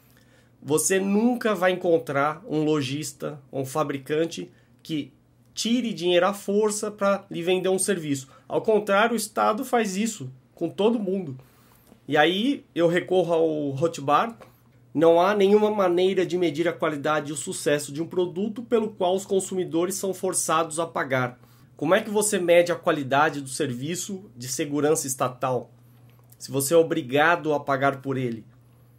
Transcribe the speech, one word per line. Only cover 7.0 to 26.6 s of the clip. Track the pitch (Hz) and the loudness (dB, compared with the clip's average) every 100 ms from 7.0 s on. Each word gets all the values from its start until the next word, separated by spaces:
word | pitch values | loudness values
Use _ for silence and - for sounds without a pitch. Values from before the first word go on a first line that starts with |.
| 196 196 - | 0 0 -4
lhe | 160 | -6
vender | 170 185 180 | 0 0 2
um | 190 | 0
serviço. | 208 175 151 135 - - - | 0 -2 -2 -4 -6 -20 -6
Ao | 156 | -2
contrário, | - 208 202 196 233 | 2 0 2 2 2
o | 226 | 0
Estado | - - 208 214 | -4 0 0 0
faz | 254 247 208 190 | 0 0 0 -2
isso | 226 - 131 - _ | -4 -4 -12 -16 _
com | - 170 | -8 -6
todo | - 214 233 | 0 0 2
mundo. | 185 190 156 131 - _ _ _ _ - - | -2 -4 -6 -10 -16 _ _ _ _ -20 -2
E | 147 | 2
aí | 156 190 254 277 - - | 2 2 -2 -2 -6 0
eu | 170 | 2
recorro | 175 - 185 170 | 2 2 0 2
ao | 165 165 151 143 135 | 2 0 0 -4 -2
Hotbar. | 165 156 139 147 233 - - _ _ _ _ | -2 -2 0 2 0 -6 -20 _ _ _ _
Não | 139 165 170 | 2 6 6
há | 185 | 4
nenhuma | 208 190 214 214 | 4 6 6 4
maneira | 208 185 175 185 190 160 | 2 2 4 2 2 0
de | 180 | 0
medir | 170 147 170 | 0 0 -2
a | |
qualidade | 165 165 147 151 156 147 | 0 -2 -2 -2 -2 -4
e | |
o | 151 | -8
sucesso | 190 185 160 147 143 | -8 -4 0 0 -2
de | 143 | -8
um | 165 | -4
produto | 180 180 160 214 226 | -2 -2 -2 -6 -6
pelo | 240 226 214 | -2 0 0
qual | - 180 | -2 0
os | 190 | 0
consumidores | - 190 190 185 160 165 180 | 0 -2 -2 -4 -2 -2 -2
são | 196 190 | -2 -4
forçados | 185 185 165 - 160 160 170 | -4 -4 -2 0 0 0 -4
a | 165 | -4
pagar. | 175 143 131 123 - - _ - - | -4 -2 -2 -2 -6 -20 _ -20 -6
Como | 147 | 2
é | 202 | 2
que | 214 | 2
você | 208 202 196 | -2 0 0
mede | 175 175 175 | 4 6 4
a | |
qualidade | 165 175 156 127 139 156 143 | 0 0 -2 0 2 2 0
do | 135 | -8
serviço | - 139 120 147 175 - 190 202 | -4 -4 -4 -6 -8 -8 -12 -14
de | 120 131 | -14 -8
segurança | - 147 143 143 160 135 | -6 -4 -2 0 0 -2
estatal, | - 131 - 135 123 - _ _ - - - _ - | -4 -4 -2 -4 -4 -6 _ _ -20 -20 -20 _ -20
se | - | -6
você | 131 | -4